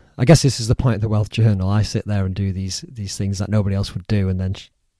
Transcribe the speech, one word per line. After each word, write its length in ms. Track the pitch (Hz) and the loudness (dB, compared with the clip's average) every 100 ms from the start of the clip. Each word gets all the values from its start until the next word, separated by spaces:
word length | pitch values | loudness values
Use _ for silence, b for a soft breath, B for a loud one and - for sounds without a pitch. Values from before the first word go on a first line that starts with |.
| B B | B B
I 60 | |
guess 180 | 127 165 | 6 6
this 200 | 139 - | 6 0
is 80 | 110 | 0
the 60 | 120 | 0
point 200 | 127 107 | 2 0
of 60 | |
the 80 | 110 | 0
Wealth 200 | 104 104 | 0 0
Journal. 400 | - 113 98 92 | 2 2 2 2
I 120 | 104 | 0
sit 240 | 104 113 - | 0 -2 -2
there 200 | 104 95 | -2 -2
and 80 | |
do 200 | 92 98 | -2 -4
these, 320 | 92 95 - - | -4 -6 -8 -12
these 300 | 123 98 - | -12 -10 -6
things 220 | 98 98 | -4 -4
that 100 | 95 | 0
nobody 260 | 107 98 98 | 0 0 0
else 180 | 98 | -2
would 140 | - - | -6 -2
do 220 | 107 95 | 0 0
and 100 | 92 | 0
then 140 | 92 | -2
sh-, 160 | 95 - _ _ _ | -6 -10 _ _ _